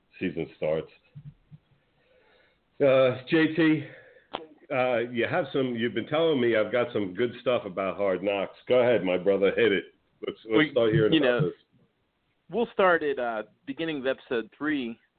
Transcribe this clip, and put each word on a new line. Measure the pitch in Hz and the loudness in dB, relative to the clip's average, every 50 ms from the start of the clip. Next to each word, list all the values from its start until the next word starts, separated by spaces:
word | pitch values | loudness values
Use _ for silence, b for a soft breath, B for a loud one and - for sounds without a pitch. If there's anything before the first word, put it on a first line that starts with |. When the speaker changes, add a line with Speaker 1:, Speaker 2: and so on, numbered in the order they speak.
| _ _ _ - | _ _ _ -6
Speaker 1:
season | 98 90 78 - - - - | -6 -6 -4 -6 -8 -8 -8
starts. | _ 87 78 78 80 76 - - _ _ _ _ - - - - _ _ _ - - _ _ _ _ _ _ _ b b b b b b b b b b b b b b _ _ _ | _ -4 -2 -2 -2 -4 -8 -16 _ _ _ _ -20 -20 -20 -20 _ _ _ -20 -20 _ _ _ _ _ _ _ b b b b b b b b b b b b b b _ _ _
Uh, | 147 135 131 131 131 127 120 - - - | 2 4 4 4 4 2 2 -2 -2 0
J | 165 160 160 151 - | 2 2 2 2 2
T, | 170 160 156 156 143 135 B B B B B B B B B - - 160 160 - _ - - | 2 2 2 2 0 -2 B B B B B B B B B -12 -12 -12 -12 -20 _ -12 -6
uh, | 147 127 127 127 123 113 | -2 -2 0 0 0 0
you | 117 123 123 117 113 107 | -2 -2 -2 -2 -2 0
have | 139 185 170 - - | 0 -2 -4 -2 -2
some, | 143 131 127 120 | -2 -2 -2 -2
you've | 113 117 117 98 | -2 -2 -2 -2
been | 117 104 - | -4 -6 -2
telling | 151 156 165 160 156 131 | -2 0 0 2 2 2
me | 120 117 113 107 | 2 2 2 2
I've | 107 107 | 0 0
got | 110 120 120 120 - | 0 -2 -2 -2 -2
some | 110 101 90 90 | -4 -4 -4 -2
good | 95 123 117 104 123 | -4 -4 -4 -4 -4
stuff | - 131 123 113 - | -2 -2 -2 -2 -2
about | 101 87 101 98 95 85 92 | -6 -6 -4 -4 -4 -4 -2
Hard | 101 98 92 90 | 0 0 0 0
Knocks. | 92 101 101 98 95 - - - _ - | 0 -2 -2 -2 -4 -6 -8 -16 _ 2
Go | 123 127 | 2 4
ahead, | 120 123 120 104 87 | 4 4 2 2 2
my | 90 90 90 | 0 -2 0
brother. | 87 98 98 92 95 95 - | 2 2 2 4 2 2 2
Hit | - 117 107 | 4 2 2
it. | 98 87 - - _ _ _ _ _ _ - - | 2 0 -2 -6 _ _ _ _ _ _ -10 -10
Let's, | - - - | -10 -10 -6
let's | 110 110 104 | 0 2 2
Speaker 2:
Well, | - - | 2 2
Speaker 1:
start | 135 120 117 110 110 | 2 2 2 2 4
hearing | 110 107 104 - | 4 4 4 4
Speaker 2:
you | 156 | 4
Speaker 1:
about | 139 123 | 2 2
Speaker 2:
know, | 123 120 - 110 | 0 0 -2 -4
Speaker 1:
this. | - - _ _ _ _ _ _ _ _ _ _ _ _ _ _ _ _ _ _ | -4 -8 _ _ _ _ _ _ _ _ _ _ _ _ _ _ _ _ _ _
Speaker 2:
we'll | 165 220 233 226 - | -4 -4 -4 -4 0
start | - 196 185 175 160 | 2 4 4 4 2
at, | 151 147 135 135 | 0 -2 -2 -2
uh, | 120 117 113 107 107 - _ _ _ | -4 -4 -4 -6 -8 -10 _ _ _
beginning | - 135 151 165 165 156 139 | -14 -10 -8 -6 -6 -6 -4
of | 123 131 | -2 -4
episode | 127 - - - 131 113 107 - _ _ | -4 -4 -6 -4 -4 -4 -4 -6 _ _
three, | 143 151 151 139 123 113 117 - _ _ _ | -4 -4 -4 -4 -4 -8 -10 -12 _ _ _